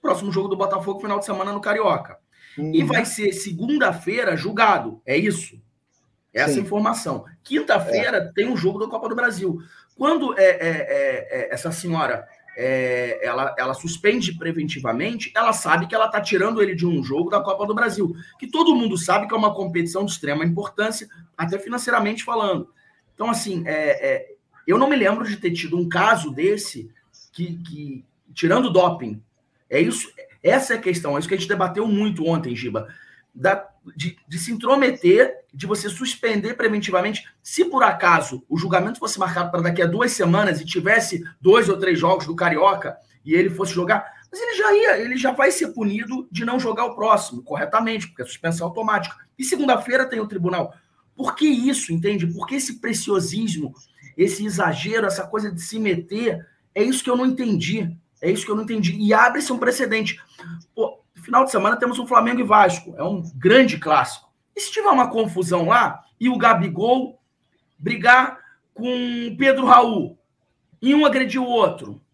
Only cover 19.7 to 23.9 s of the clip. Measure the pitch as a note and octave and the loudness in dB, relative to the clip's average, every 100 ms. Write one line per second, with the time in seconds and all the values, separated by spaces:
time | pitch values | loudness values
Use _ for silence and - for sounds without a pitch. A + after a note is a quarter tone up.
19.7 | E3+ E3 F#3+ G3+ - C#3+ D3 E3+ E3+ G3+ | -2 -2 -2 -4 -4 -4 0 0 -2 -4
20.7 | - A3 A3 A3 - - - E3+ F#3+ G#3 | -4 -4 -4 -12 -20 -20 -8 -4 -4 -6
21.7 | A#3+ B3 A#3+ G#3 A3+ - A#3 G#3 F3+ - | -6 0 0 0 -4 -4 -2 0 -2 -6
22.7 | _ _ _ _ _ A3 A3+ A3 F3 E3 | _ _ _ _ _ -2 -2 -2 -6 -4
23.7 | D#3 D3+ | -2 0